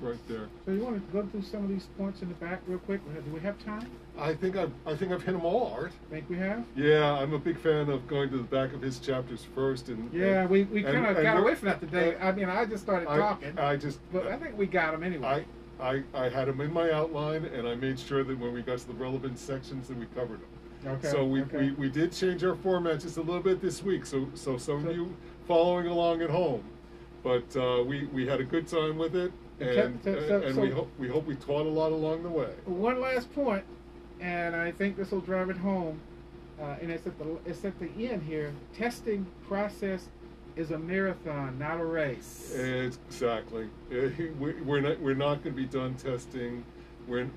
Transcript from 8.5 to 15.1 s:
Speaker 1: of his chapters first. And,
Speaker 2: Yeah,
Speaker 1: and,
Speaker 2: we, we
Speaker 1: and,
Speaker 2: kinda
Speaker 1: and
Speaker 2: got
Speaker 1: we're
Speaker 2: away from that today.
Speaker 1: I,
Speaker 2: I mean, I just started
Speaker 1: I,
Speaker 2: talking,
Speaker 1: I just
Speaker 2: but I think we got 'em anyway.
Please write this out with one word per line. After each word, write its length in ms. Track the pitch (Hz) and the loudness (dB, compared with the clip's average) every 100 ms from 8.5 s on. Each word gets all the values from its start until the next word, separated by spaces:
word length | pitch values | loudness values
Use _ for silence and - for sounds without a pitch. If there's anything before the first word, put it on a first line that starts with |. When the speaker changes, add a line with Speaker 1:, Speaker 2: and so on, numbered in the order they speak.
| 135 135 | 0 0
Speaker 1:
of 80 | 139 | -2
his 160 | 131 127 | -4 -4
chapters 480 | - 131 127 117 - | -2 -2 -2 -8 -6
first. 340 | - 135 131 - | 0 0 0 -4
And, 240 | 113 117 | -6 -4
Speaker 2:
Yeah, 300 | 165 190 190 | 2 6 6
Speaker 1:
and, 80 | 185 | 8
Speaker 2:
we, 140 | 196 | 6
we 200 | 202 214 | 6 4
Speaker 1:
and, 80 | 202 | 2
Speaker 2:
kinda 140 | 247 233 | 4 6
Speaker 1:
and 140 | 185 | 6
Speaker 2:
got 140 | 151 - | 6 8
Speaker 1:
we're 60 | |
Speaker 2:
away 120 | 214 | 6
from 140 | 320 196 | 6 2
that 120 | - | 0
today. 340 | 165 180 165 170 | 0 2 4 4
Speaker 1:
I, 120 | 190 | 2
Speaker 2:
I 40 | |
mean, 180 | 190 190 | 2 2
I 160 | 190 233 | 2 0
just 160 | 214 | 0
started 260 | 202 185 160 | 0 2 4
Speaker 1:
I, 80 | 147 | 4
Speaker 2:
talking, 420 | 208 202 143 160 | 4 2 -2 0
Speaker 1:
I 180 | 143 143 | 2 2
just 240 | 147 143 - | 0 -6 -4
Speaker 2:
but 140 | 180 - | -2 -2
I 100 | 247 | -2
think 200 | 320 208 | -4 -2
we 80 | 190 | 2
got 260 | 180 160 | 2 2
'em 100 | 156 | 0
anyway. 440 | 175 | -2